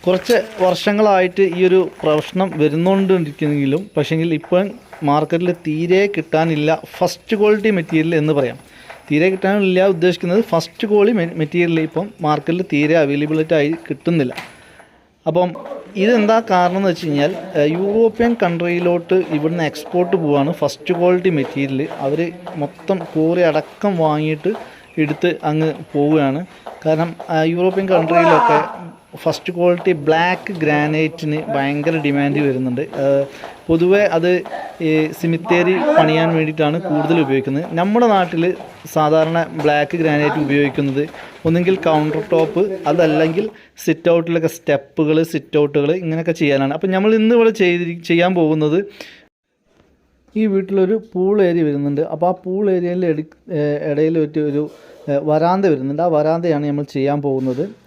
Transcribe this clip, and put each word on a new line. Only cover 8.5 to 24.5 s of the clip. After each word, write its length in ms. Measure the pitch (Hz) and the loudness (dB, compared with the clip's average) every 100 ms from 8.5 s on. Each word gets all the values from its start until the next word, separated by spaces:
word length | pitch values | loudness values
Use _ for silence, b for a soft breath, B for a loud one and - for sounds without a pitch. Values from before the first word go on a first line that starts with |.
| 127 B B B B - | -4 B B B B -4
തീരെ 220 | 147 180 | 0 2
കിട്ടാനില്ല 540 | 190 190 208 190 180 190 | 0 0 0 2 2 2
ഉദ്ദേശിക്കുന്നത് 480 | 175 175 170 175 190 226 | 2 0 0 0 0 0
ഫസ്റ്റ് 360 | 165 - - 214 | -2 -2 -8 0
ക്വാളിറ്റി 260 | 208 208 226 | 4 4 2
മെ-, 140 | 170 175 | -2 -4
മെറ്റീരിയൽ 400 | 151 175 170 160 156 | -2 0 0 0 -2
ഇപ്പം 180 | 156 202 - 156 | -4 -6 -6 -2
മാർക്കറ്റിൽ 400 | 151 143 175 185 | -2 -2 -4 -2
തീരെ 220 | 143 151 165 | 0 2 2
അവൈലബിലിറ്റി 520 | 143 143 151 156 156 160 | 2 0 -2 -2 0 0
ആയി 120 | 147 165 - | 0 -4 -8
കിട്ടുന്നില്ല. 460 | 139 - 170 127 - B B B B B B B _ 165 | -6 -2 0 0 -4 B B B B B B B _ -2
അപ്പം 220 | 165 180 - - - - 202 | 0 0 -4 -14 -16 -12 -2
ഇതെന്താ 340 | 202 240 208 220 226 | 2 4 4 2 2
കാരണം 280 | 185 180 185 | 2 2 2
എന്ന് 100 | 196 | 0
വെച്ച് 140 | 165 165 | 0 -2
കഴിഞ്ഞാൽ, 260 | 143 147 202 - 160 | 0 0 -2 -6 0
ഏഹ്, 100 | 147 165 | 0 0
യൂറോപ്യൻ 560 | 196 214 226 220 233 233 | 0 2 2 2 0 2
കൺട്രിയിലോട്ട് 760 | 185 170 175 175 175 175 170 185 170 156 | 0 0 -2 0 0 0 2 0 0 -2
ഇവിടുന്ന് 280 | 156 175 151 | -2 -2 -4
എക്സ്പോർട്ട് 440 | - - 180 180 185 | -4 -6 -2 0 0
പോവാണ് 280 | 156 143 143 175 | 2 2 0 0
ഫസ്റ്റ് 340 | 143 - - 170 | -4 -4 -4 0
ക്വാളിറ്റി 320 | 175 180 185 156 | 2 2 2 0
മെറ്റീരിയൽ. 440 | 131 143 139 135 156 - 139 | -2 -4 -4 -4 -4 -4 -4
അവർ 140 | 151 170 170 - 170 | -2 -4 -8 -14 -8
മൊത്തം 360 | 143 - - 190 165 | -8 -8 -6 -4 -4
കോറി 300 | 160 160 175 170 | -2 0 2 2
അടക്കം 440 | 151 147 - 202 180 | 0 -4 -6 -4 0
വാങ്ങിയിട്ട് 480 | 156 151 156 156 180 | 0 0 -2 -2 -4